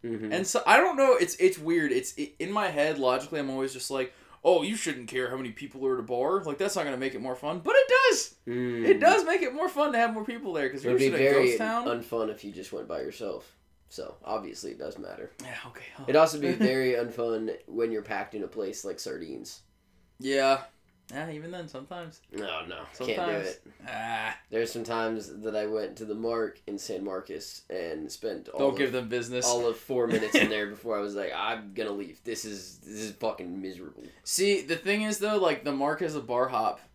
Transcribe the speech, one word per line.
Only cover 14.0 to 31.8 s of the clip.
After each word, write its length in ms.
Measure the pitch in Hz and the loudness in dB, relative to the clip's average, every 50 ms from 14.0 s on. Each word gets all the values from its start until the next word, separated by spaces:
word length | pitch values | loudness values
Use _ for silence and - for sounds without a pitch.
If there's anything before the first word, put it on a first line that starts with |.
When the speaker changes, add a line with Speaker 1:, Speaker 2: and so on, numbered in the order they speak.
| - - - - - | -12 -12 -12 -14 -8
Speaker 1:
obviously, 460 | - 107 110 98 78 - - - - | -6 -6 -4 -6 -8 -12 -10 -10 -12
it 60 | 57 | -10
does 200 | - - - - - | -8 -10 -10 -10 -10
matter. 320 | - - - - - - - - | -12 -12 -12 -12 -14 -14 -14 -16
Speaker 2:
Yeah, 140 | - - - - - | -14 -12 -12 -12 -14
okay, 180 | - - - - - - | -14 -16 -16 -18 -16 -16
huh. 80 | - 135 | -8 -2
Speaker 1:
It'd 140 | 127 135 | 4 8
also 200 | 156 160 156 156 147 | 8 8 8 4 0
be 120 | 143 139 | 0 0
Speaker 2:
<laughs> 0 | |
Speaker 1:
very 400 | 180 214 220 156 131 131 131 127 | 4 4 4 4 6 4 4 2
unfun 640 | 123 117 117 117 113 120 117 117 113 110 113 110 - - - | 2 2 0 -2 -2 -4 -2 -2 0 -2 -2 -4 -6 -8 -10
when 240 | - - 113 117 117 113 | -8 -2 -2 0 0 0
you're 80 | 107 | -4
packed 340 | 101 107 107 95 101 - - | -4 -4 -6 -6 -6 -6 -6
in 80 | 90 90 | -8 -8
a 40 | |
place 360 | - - 113 101 95 - - - | -6 -6 -6 -6 -6 -6 -8 -8
like 160 | 98 87 - | -8 -8 -8
sardines. 640 | - - 65 73 82 78 67 55 - - - - _ _ _ _ _ _ _ _ _ _ _ _ | -8 -8 -8 -8 -8 -10 -10 -12 -12 -14 -18 -18 _ _ _ _ _ _ _ _ _ _ _ _
Speaker 2:
Yeah. 420 | 127 135 139 139 135 135 135 135 - - _ _ _ _ _ _ _ - 117 | -4 0 0 4 4 4 4 2 0 -14 _ _ _ _ _ _ _ -12 -10
Yeah, 160 | 143 156 165 | -8 -8 -8
even 220 | 151 151 156 170 | -10 -10 -10 -12
then, 160 | 180 180 165 | -10 -12 -12
sometimes. 520 | 156 - 131 139 - 180 175 170 160 160 - _ _ | -12 -12 -14 -14 -12 -12 -12 -12 -14 -16 -20 _ _
Speaker 1:
No, 340 | - 104 104 92 82 80 80 | -10 -8 -6 -6 -6 -6 -6
no, 140 | 85 85 80 80 - - | -8 -12 -12 -14 -16 -10
Speaker 2:
Sometimes. 220 | - 127 127 110 | -8 -4 -4 -2
Speaker 1:
can't 120 | - 175 170 | -2 -2 -2
do 180 | - 101 95 | -2 -2 -4
it. 140 | 92 - - _ - - _ - | -6 -8 -10 _ -20 -20 _ -12
Speaker 2:
Ah. 480 | 131 120 107 113 113 117 110 110 110 110 - _ _ | -10 -8 -6 -6 -4 -4 -2 -4 -4 -6 -8 _ _
Speaker 1:
There's 220 | 113 113 117 113 - | -2 -2 -2 0 -4
some 100 | 117 110 | -8 -4
times 480 | 113 117 113 113 110 113 110 101 87 71 104 107 | -2 -2 0 0 0 -2 -4 -6 -10 -14 -8 -6
that 120 | 110 104 | -4 -2
I 120 | 107 107 | -2 -2
went 300 | 107 107 107 104 - - | 0 -2 -2 -2 -4 -8
to 80 | - 110 | -10 -8
the 100 | 107 104 | -8 -6
Mark 440 | 110 113 117 117 113 110 101 - - _ | -4 -2 -2 0 -2 -2 -4 -6 -12 _
in 140 | - 101 101 | -10 -8 -8
San 240 | - - 104 90 98 | -6 -6 -6 -6 -4
Marcos 560 | 101 95 92 - - - 101 - - - - _ _ | -4 -6 -6 -8 -8 -10 -10 -10 -12 -16 -16 _ _
and 420 | 92 92 85 82 78 78 76 67 | -6 -6 -4 -4 -6 -6 -8 -10
spent 380 | - - - 110 95 - - - | -10 -8 -6 -6 -6 -6 -10 -8
all 100 | - - | -2 2
Speaker 2:
Don't 120 | 139 139 | 2 2
Speaker 1:
of, 60 | 127 139 | 4 2
Speaker 2:
give 120 | 139 123 | 0 2
them 160 | 120 127 120 | 0 -2 -2
business. 380 | 110 120 120 117 117 127 123 123 | -2 -2 -4 -2 -2 -2 0 2
Speaker 1:
all 220 | 123 123 120 120 | 2 2 4 2
of 100 | 117 113 | 0 -2
four 300 | - - - 135 123 120 | -2 -6 -2 0 2 2
minutes 260 | 117 160 220 220 - - | 4 2 2 2 4 4
in 160 | - 107 107 | 4 4 4
Speaker 2:
<laughs> 0 | |
Speaker 1:
there 160 | 107 107 104 | 2 -2 -2
before 320 | 101 104 - - 117 107 | -4 -6 -10 -6 -4 -2
I 40 | 104 | -2
was 120 | 101 104 101 | -2 -4 -4
like, 180 | 101 98 82 65 | -4 -4 -4 -4
"I'm 380 | 85 98 110 117 113 107 101 95 | -2 -2 -2 -4 -4 -8 -10 -6
gonna 160 | 110 | -6